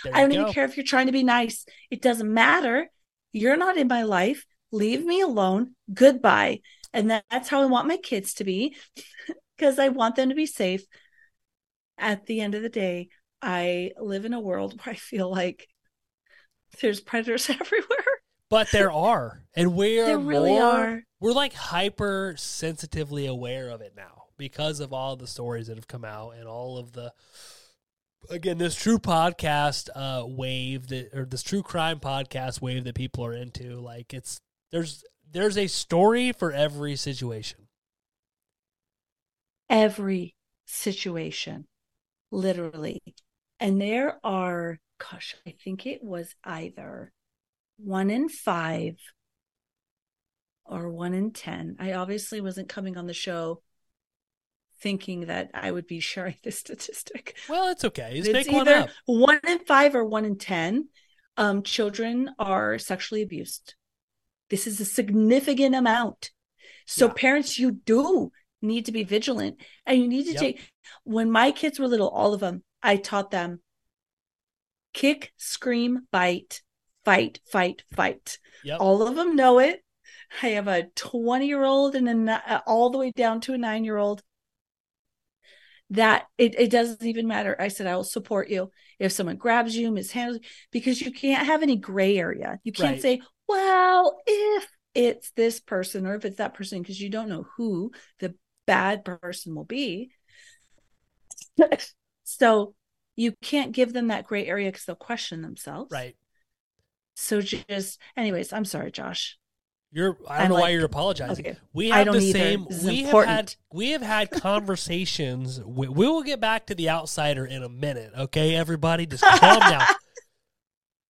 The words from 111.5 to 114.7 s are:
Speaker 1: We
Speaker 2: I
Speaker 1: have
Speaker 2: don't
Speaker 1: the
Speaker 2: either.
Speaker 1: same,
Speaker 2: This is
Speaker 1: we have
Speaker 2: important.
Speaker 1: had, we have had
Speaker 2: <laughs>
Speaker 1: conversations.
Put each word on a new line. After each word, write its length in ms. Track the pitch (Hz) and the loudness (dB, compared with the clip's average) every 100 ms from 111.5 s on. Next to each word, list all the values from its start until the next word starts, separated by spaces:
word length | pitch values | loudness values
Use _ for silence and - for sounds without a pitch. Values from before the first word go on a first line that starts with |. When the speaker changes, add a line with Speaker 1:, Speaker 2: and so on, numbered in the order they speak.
| - _ | -12 _
Speaker 1:
We 180 | - 220 | -4 4
Speaker 2:
I 100 | 214 | 6
Speaker 1:
have 60 | 202 | 6
Speaker 2:
don't 100 | 202 | 6
Speaker 1:
the 60 | 196 | 4
Speaker 2:
either. 120 | 190 | 4
Speaker 1:
same, 280 | 190 202 180 | 2 0 -4
Speaker 2:
This 100 | 170 | -4
is 40 | |
Speaker 1:
we 140 | 185 254 | 0 0
have 80 | 277 | 6
Speaker 2:
important. 280 | 214 226 220 | 6 6 2
Speaker 1:
had, 200 | 208 - _ | -2 -10 _
we 200 | 160 240 | -6 -2
have 100 | 311 | -2
had 280 | 214 214 208 | 0 0 0
Speaker 2:
<laughs> 100 | 349 | -2
Speaker 1:
conversations. 1200 | 190 208 196 | 0 0 0